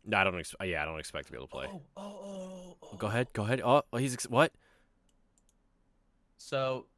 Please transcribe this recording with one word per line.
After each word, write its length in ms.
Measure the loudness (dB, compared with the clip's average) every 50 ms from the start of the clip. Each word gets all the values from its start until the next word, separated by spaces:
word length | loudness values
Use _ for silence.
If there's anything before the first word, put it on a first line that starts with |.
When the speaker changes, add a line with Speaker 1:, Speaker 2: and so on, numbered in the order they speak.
| -2
Speaker 1:
No, 140 | 2 4 6
I 60 | 6
don't 140 | 6 4 0
ex-, 160 | -4 -6 -8 -4
yeah, 200 | -2 -2 0 0
I 20 | -2
don't 140 | -2 -4 -6
expect 280 | -8 -8 -8 -8 -8
to 60 | -8
be 60 | -10 -12
able 80 | -12 -10
to 40 |
play. 140 | -8 -8 -8 -8
Speaker 2:
Oh, 100 | -10 -12 -14 -16 _
oh, 60 | -14
oh, 760 | -14 -14 -12 -12 -12 -12 -10 -10 -10 -12 -12 -14 -16 -18 -18 -20
oh, 140 | -18 -16 -8
Speaker 1:
Go 100 | -4 -2
Speaker 2:
oh. 40 | 0
Speaker 1:
ahead, 220 | 2 0 0 0
go 120 | -2 -2 0
ahead. 160 | 0 0 2 4
Oh, 180 | 6 6 6 4 _
oh, 40 | 0
he's 160 | 0 0 0
ex-, 160 | -2 -4 -4 2
what? 240 | 4 4 4 4 2 _ _ _ _ _ _ _ _ _ _ _ _ _ _ _ _ _ _ _ _ _ _ _ _ _ _ _ _ _ _ _ _ _ _ _ _
Speaker 2:
So, 500 | -20 -8 -4 -2 0 0 0 0 -2 -6 _ _